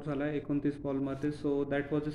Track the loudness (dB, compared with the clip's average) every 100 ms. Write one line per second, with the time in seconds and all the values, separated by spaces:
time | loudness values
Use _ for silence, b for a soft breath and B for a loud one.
0 | 0 -2 0 -2 0 0 2 0 -2 0
1 | 0 0 -2 0 2 2 2 0 2 0
2 | 0